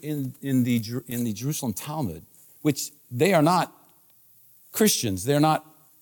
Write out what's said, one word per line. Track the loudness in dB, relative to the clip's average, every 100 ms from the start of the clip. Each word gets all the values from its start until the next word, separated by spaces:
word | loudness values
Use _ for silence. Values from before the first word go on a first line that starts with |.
in, | -6 -6 -6 -8
in | -2 0
the | 2 0
Jer-, | -2 -8 -8
in | -6
the | -4
Jerusalem | -4 -6 -4 -6
Talmud, | -6 -8 -6 -6 -8 -14 _ -20 _
which | -2 -2 -6 -14 _
they | 0 2
are | 4
not | 4 2 0 -8 _ _ _ _ _ _ _ _ _
Christians, | 2 2 2 0 -2
they're | 0 4
not | 4 4 -2 _ _ _